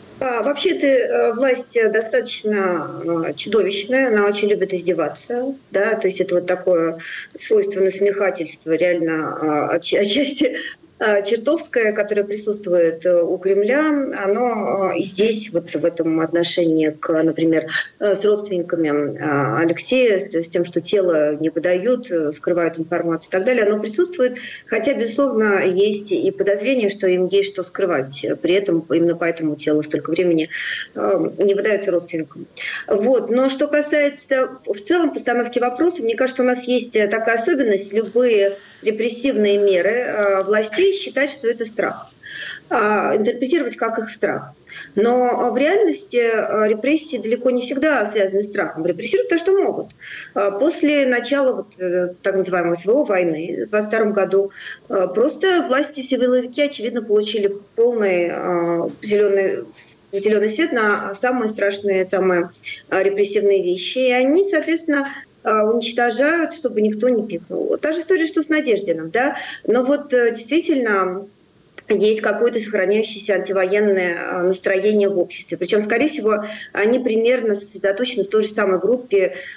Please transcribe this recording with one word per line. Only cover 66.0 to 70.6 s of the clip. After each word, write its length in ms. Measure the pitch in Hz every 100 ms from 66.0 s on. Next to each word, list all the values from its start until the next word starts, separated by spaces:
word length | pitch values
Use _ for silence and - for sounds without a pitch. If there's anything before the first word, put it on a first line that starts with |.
| 240 220 294 339 311
чтобы 280 | - 240 214
никто 280 | 214 214 247
не 160 | 226 208
пикнул. 500 | 165 - - - -
Та 120 | 302
же 80 | 339
история, 260 | 320 370 320
что 160 | 330
с 60 | 302
Надеждиным, 600 | 311 254 196 170 165 165
да? 280 | 220 285 - - - -
Но 180 | 240
вот, 300 | 254 285 -
э, 220 | 247 233 220
действительно 920 | - 311